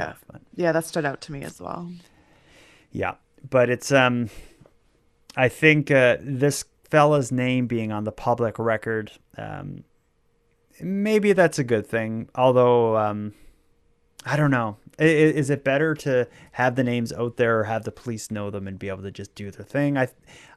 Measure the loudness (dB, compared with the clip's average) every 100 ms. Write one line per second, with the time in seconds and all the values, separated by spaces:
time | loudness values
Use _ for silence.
0 | -8 -10 -20 -20 _ -4 0 0 -2 -4
1 | -4 -6 -12 -12 -14 -14 -12 -12 -12 -16
2 | -20 _ _ _ _ _ -20 _ _ -8
3 | -8 -8 _ _ 0 2 2 0 2 2
4 | 4 0 -4 -10 -20 _ _ _ _ _
5 | _ _ _ 0 0 4 4 4 4 4
6 | 4 2 -4 -2 0 -2 -10 _ -2 2
7 | 4 2 0 -2 0 0 -2 -4 -4 -4
8 | -6 -4 -2 0 -2 -2 -2 -2 -2 -6
9 | -6 -18 _ -14 -12 -12 -14 -16 -20 _
10 | _ _ _ _ _ _ _ -12 -6 -2
11 | 2 2 4 4 4 2 0 0 0 -4
12 | -2 -6 -8 2 4 6 6 6 4 2
13 | 0 -4 -8 -12 -20 _ _ _ _ _
14 | _ -16 -4 0 2 2 -2 -6 -16 0
15 | 2 4 4 2 0 0 0 0 0 -2
16 | 0 0 0 -8 -16 -2 0 2 0 -2
17 | -4 -4 -6 0 2 2 0 -4 -6 -10
18 | -10 -10 -8 -8 -6 -8 -10 -10 -10 -8
19 | -10 -12 -16 -14 -16 -14 -6 -2 0 0
20 | -2 _ _ -20 -20